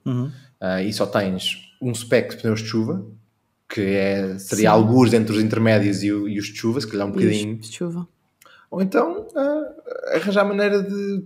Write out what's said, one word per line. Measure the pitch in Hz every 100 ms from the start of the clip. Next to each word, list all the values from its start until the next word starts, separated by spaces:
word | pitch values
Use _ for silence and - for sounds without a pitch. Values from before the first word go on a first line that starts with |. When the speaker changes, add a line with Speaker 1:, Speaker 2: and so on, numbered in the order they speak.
Speaker 1:
Uhum. | 139 123 131 - - -
Speaker 2:
ah, | 92 92
e | 101
só | 107 101
tens | 107 98 92 - - - -
um | 127
spec | 113 - 123 - -
de |
pneus | 113 107
de | 110
chuva, | 113 117 185 - - _ _ _ _ -
que | 107
é, | 98 98 98 98 95 95
seria | - 98 107
Speaker 3:
Sim. | 110
Speaker 2:
algures | 110 127 113
entre | 113 107
os | 107
intermédios | 110 113 113 107 101 95
e | 101
o, | 104 104
e | 101
os | -
de | -
chuva, | 113 131
se | 110
calhar | 101 98
um |
Speaker 3:
E |
os | 98
Speaker 2:
bocadinho. | 107 104 104 113
Speaker 3:
de | -
chuva. | - 175 170 170 _ _ _ - _ _
Speaker 2:
Ou | 180
então, | 190 - 320 392 - 311
ah, | 285 302 294 - - - - 160
arranjar | 196 202
maneira | 202 202 208 202
de | 185 202 202 196